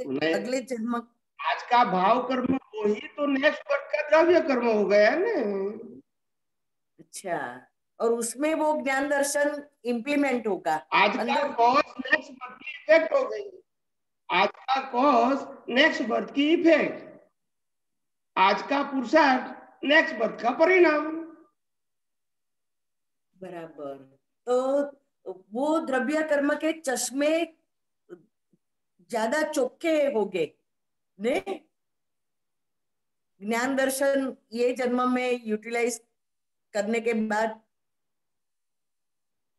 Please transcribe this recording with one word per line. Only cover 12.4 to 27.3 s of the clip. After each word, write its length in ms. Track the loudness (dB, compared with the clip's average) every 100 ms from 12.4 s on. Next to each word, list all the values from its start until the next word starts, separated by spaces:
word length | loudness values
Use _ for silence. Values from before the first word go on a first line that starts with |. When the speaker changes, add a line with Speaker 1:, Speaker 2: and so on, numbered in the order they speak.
| -18 -16
Speaker 1:
की 120 | -18
effect 400 | -14 4 4 6
हो 140 | 0 -2
गई, 200 | -6 -10 -16 _ _ _ _ _ _ -2
आज 180 | 2 2
का 320 | -2 -4 -4 -2
cause 560 | 0 4 4 4 0 -6 -14 -2
next 320 | 2 2 2 -2
बर्थ 260 | -4 -4
की 180 | -2 0
effect, 560 | 2 4 4 2 -6 -14 -20 _ _ _ _ _ _ _ _ _ _ _ 2
आज 260 | 2 2
का 200 | -2 -4
पुरुषार्थ 760 | -2 -4 2 4 4 2 -2 -14 -20 _
next 320 | 2 2 2 -2
बर्थ 260 | -6 -2
का 80 | -4
परिणाम। 540 | 2 4 6 4 4 -4 -8 -12 -18 _ _ _ _ _ _ _ _ _ _ _ _ _ _ _ _ _ _ _ _
Speaker 2:
बराबर। 580 | -16 -14 -16 -14 -14 -14 -18 _ _ _ -2
तो 880 | 0 2 0 -2 -8 _ _ -16 -16 _
वो 260 | -4 0 0
द्रव्य 420 | 0 -2 0 -2
कर्म 300 | 0 0 0
के 180 | 0 -2 -4
चश्मे 500 | -4 -4 -4 -2 0